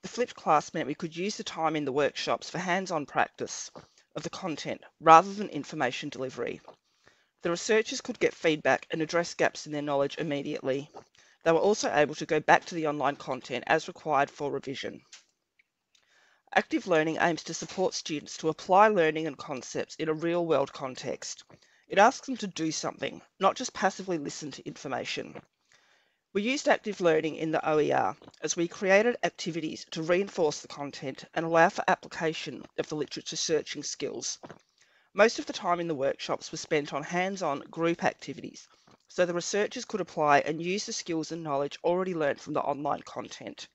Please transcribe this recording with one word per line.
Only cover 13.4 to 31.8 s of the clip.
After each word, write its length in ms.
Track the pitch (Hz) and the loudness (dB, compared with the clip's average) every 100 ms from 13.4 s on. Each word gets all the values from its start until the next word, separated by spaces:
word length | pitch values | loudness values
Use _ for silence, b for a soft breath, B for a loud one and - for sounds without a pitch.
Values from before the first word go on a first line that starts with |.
| - 123 - | -4 -6 2
as 200 | 160 156 | 2 2
required 420 | 180 - 143 139 | -12 0 2 0
for 220 | - 147 | -2 -6
revision. 500 | 135 123 131 - - _ - _ _ _ _ _ _ _ _ b b b b b | -6 -6 -8 -8 -10 _ -20 _ _ _ _ _ _ _ _ b b b b b
Active 340 | 196 - 302 214 | -2 0 -4 2
learning 320 | 165 160 160 | 2 2 2
aims 220 | 170 160 | 0 0
to 100 | - | -6
support 400 | 165 160 - 185 | -10 -8 -2 -2
students 440 | - - 147 - - | -2 -6 -8 -8 -6
to 120 | 156 | -4
apply 380 | 156 - 185 214 | -4 4 6 8
learning 400 | 208 160 156 160 | 6 2 2 -4
and 100 | 131 | -6
concepts 580 | - 135 - 139 113 - | -10 -10 -8 -6 -6 -6
in 140 | 160 | -2
a 40 | |
real-world 600 | 156 170 175 170 143 139 | -2 0 0 2 2 2
context. 680 | - 139 127 139 - - - - b b b b | -4 -10 -8 -8 -8 -8 -14 -16 b b b b
It 120 | 196 | 6
asks 260 | 214 - - | 6 6 -8
them 120 | 254 | -6
to 100 | 202 | -6
do 240 | 170 160 | -4 -4
something, 500 | 156 151 - 175 - - _ | -2 -6 -6 -8 -8 -18 _
not 160 | 190 - | 0 2
just 180 | 254 | -6
passively 440 | - 190 - 190 170 | 0 0 0 -4 -4
listen 340 | 143 - 151 | -4 -8 -12
to 140 | - - | -10 -14
information. 720 | - 147 120 101 - - - - _ _ b b b b b b | -12 -6 -6 -4 -6 -8 -12 -18 _ _ b b b b b b
We 80 | 196 | -2
used 260 | 208 277 - | 0 0 4
active 320 | 220 - 196 | 2 2 2
learning 360 | 180 156 160 143 | 4 4 2 -2
in 160 | 160 | -2
the 140 | 156 - | 0 2
O 100 | 151 | 2
E 120 | 147 | 4
R 260 | 135 104 - - _ | 2 2 -2 -16 _
as 160 | 156 - | -6 -2
we 100 | 170 | -4
created 480 | - 196 196 226 240 | -2 4 6 6 2
activities 640 | 175 - - 165 156 - - | -2 -4 -8 -6 -6 -8 -10
to 100 | - | -8
reinforce 580 | 160 180 196 - 160 147 | 0 0 0 0 0 0
the 80 | - | -10
content 560 | - 143 - 139 135 - - | -10 -10 -8 -10 -10 -8 -4
and 100 | 165 | 2
allow 240 | 165 165 | 6 6
for 140 | - | 4